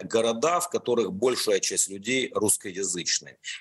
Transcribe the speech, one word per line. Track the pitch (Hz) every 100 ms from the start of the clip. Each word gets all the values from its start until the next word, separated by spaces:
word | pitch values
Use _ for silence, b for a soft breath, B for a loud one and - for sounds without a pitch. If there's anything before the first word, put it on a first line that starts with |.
города, | 92 113 113 117 151 175
в | -
которых | 110 - 117 98
большая | 95 127 120 - 95
часть | - 92 -
людей | 98 107 131 123
русскоязычные, | 101 104 - 107 90 98 87 78 - 71 64 B B